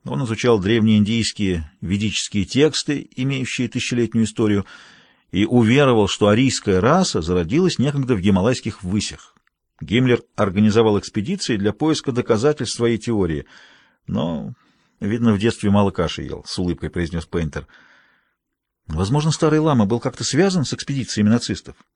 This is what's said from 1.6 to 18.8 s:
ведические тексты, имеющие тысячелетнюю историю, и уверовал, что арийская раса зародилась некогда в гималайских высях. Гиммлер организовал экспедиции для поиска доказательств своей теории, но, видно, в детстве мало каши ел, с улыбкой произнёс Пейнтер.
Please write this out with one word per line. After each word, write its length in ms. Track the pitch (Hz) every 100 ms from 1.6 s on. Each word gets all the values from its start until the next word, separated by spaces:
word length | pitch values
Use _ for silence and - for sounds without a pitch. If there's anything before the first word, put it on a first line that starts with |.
| 78 _
ведические 640 | 82 101 107 - - 101
тексты, 640 | 92 127 151 143 - 143 - -
имеющие 540 | 131 135 123 - 123
тысячелетнюю 560 | 127 - 123 113 117 110
историю, 400 | - 110 101 - - - - _ _ _
и 140 | 90 104
уверовал, 640 | 123 110 131 139 117 98
что 200 | - 104
арийская 520 | 107 131 - - 92
раса 440 | 110 175 190 107
зародилась 560 | 82 90 80 135 185 -
некогда 340 | 135 143 127
в 80 | 113
гималайских 640 | 92 95 101 120 - -
высях. 520 | 90 104 - - - _ _ _ _ _
Гиммлер 400 | - 113 127 120 - -
организовал 640 | 104 92 107 104 110 101
экспедиции 580 | - 110 107 196 - 110
для 160 | 101
поиска 380 | - 156 151 -
доказательств 640 | 120 - 110 135 147 120 -
своей 240 | 117 113
теории, 480 | 120 110 90 76 - - - _ _ _ -
но, 480 | 98 160 76 - 123 _ _ _ _
видно, 340 | 98 120 117
в 60 | 101
детстве 320 | 113 - 104
мало 180 | 101 98
каши 320 | - 82 -
ел, 220 | 67 - -
с 140 | -
улыбкой 320 | 87 82 78
произнёс 340 | 92 82 82 -
Пейнтер. 420 | 87 80 - 71 _ _ _ _ _ _ _ _ _ _ _